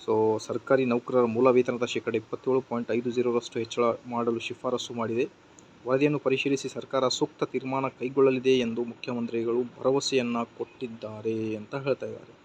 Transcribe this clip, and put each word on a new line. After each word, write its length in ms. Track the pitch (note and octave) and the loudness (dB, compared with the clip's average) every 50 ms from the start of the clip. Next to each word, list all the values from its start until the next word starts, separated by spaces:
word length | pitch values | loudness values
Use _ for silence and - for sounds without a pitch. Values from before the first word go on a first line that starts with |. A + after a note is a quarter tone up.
| - | -2
So, 360 | - A2 A2 A2 A2 A2 G#2+ - | 0 2 2 4 2 2 0 -2
ಸರ್ಕಾರಿ 420 | - A2+ A2+ - - C3+ C3 C3 | -4 -6 -4 0 2 4 4 4
ನೌಕರರ 400 | B2 A#2 B2 - - B2+ B2+ A#2+ | 2 0 0 0 2 2 4 4
ಮೂಲ 260 | A2+ A2 A#2 B2+ C3 | 4 4 4 6 6
ವೇತನದ 340 | B2 B2+ B2 C3 B2 A#2 A#2+ | 6 6 4 2 0 -2 -2
ಶೇಕಡ 300 | A#2 - A#2+ - A#2+ A2+ | -4 -4 -4 -2 -2 -2
ಇಪ್ಪತ್ತೇಳು 460 | - A2+ - - - - C3+ B2+ C3 | -2 -4 -6 -10 -6 -2 0 0 0
ಪಾಯಿಂಟ್ 320 | B2+ - A#2+ A#2 A#2+ - A2 | 0 -2 -4 -6 -4 -2 -2
ಐದು 180 | A#2+ A#2+ B2+ | -2 -2 -2
ಜೀರೋರಷ್ಟು 480 | A2+ B2 A#2+ B2 A#2 A#2+ - - - B2 | 0 0 2 2 2 0 -2 -2 -4 -6
ಹೆಚ್ಚಳ 240 | A2+ A2 - A#2+ A#2+ A#2 A2 - - | -6 -4 -2 0 2 2 2 0 -4
ಮಾಡಲು 320 | B2 A#2+ A#2 A#2 A#2 A#2 A2+ | -6 -4 -2 -2 0 -2 -2
ಶಿಫಾರಸು 560 | - - B2 - - B2+ B2 A#2 - - B2 | -4 -8 -10 -6 -4 -2 -2 -2 -4 -6 -6
ಮಾಡಿದೆ. 340 | A#2+ A2+ A2 A2+ A#2 C#3+ - - - - - - - - - - - - | -4 -4 -2 0 -2 -2 -2 -6 -12 -20 -20 -20 -20 -20 -20 -20 -10 -2
ವರದಿಯನ್ನು 320 | A#2+ C3 C3+ C#3+ D3 D3+ C#3 | 0 2 4 4 2 2 2
ಪರಿಶೀಲಿಸಿ 500 | - C3 C3+ C3+ - C#3 C#3 C3 - C3 | 0 0 0 0 0 0 -2 -2 -2 -6
ಸರ್ಕಾರ 400 | - C3+ - - - C3 B2+ B2+ | -10 -10 -8 -4 -2 0 0 0
ಸೂಕ್ತ 360 | B2 - D3+ - - - - | 0 0 -2 -4 -2 -4 -6
ತೀರ್ಮಾನ 440 | - - B2+ C3 C3 C3 C3+ C3+ C3 | -4 -4 -4 -4 -4 -4 -2 -2 -4
ಕೈಗೊಳ್ಳಲಿದೆ 640 | - - - C3 C3+ C#3 C3+ C3+ C3 B2+ B2 C3 | -4 -6 -6 -2 2 4 6 6 6 4 4 4
ಎಂದು 340 | C3 B2+ A#2+ A2+ A2+ A#2 A#2+ | 4 4 4 0 -2 -2 -4
ಮುಖ್ಯಮಂತ್ರಿಗಳು 760 | A#2 A2 - - - B2 A#2+ A#2 A#2 A#2 A#2 A2+ A#2 A#2 B2 B2+ | -6 -8 -10 -8 -6 -4 -4 -4 -2 -2 -2 -2 0 0 0 -2
ಭರವಸೆಯನ್ನ 760 | A#2+ - - - C3 C3+ C#3 C3+ - C#3 C3 A#2+ A#2+ A#2+ A#2 A#2 - - - | -4 -6 -2 0 2 2 2 0 0 0 0 0 0 -2 -2 -4 -6 -6 -10
ಕೊಟ್ಟಿದ್ದಾರೆ 1000 | A#2 - - - C3 A#2 A2+ D#3+ - G#2+ G#2+ G#2+ G#2+ A2+ A2+ A2 A2 A2 A2 | -10 -10 -10 -10 -10 -10 -10 -10 -12 -12 -10 -6 -4 -4 -2 -2 -2 -4 -4
ಅಂತ 180 | G#2+ G#2+ - - | -6 -8 -8 -8
ಹೇಳ್ತಾ 320 | C#3 C3+ C#3 B2+ - A#2+ | -6 -2 -2 -2 -2 -4
ಇದ್ದಾರೆ. 280 | A2 A2 A2 - - - - | -8 -10 -12 -16 -18 -20 -20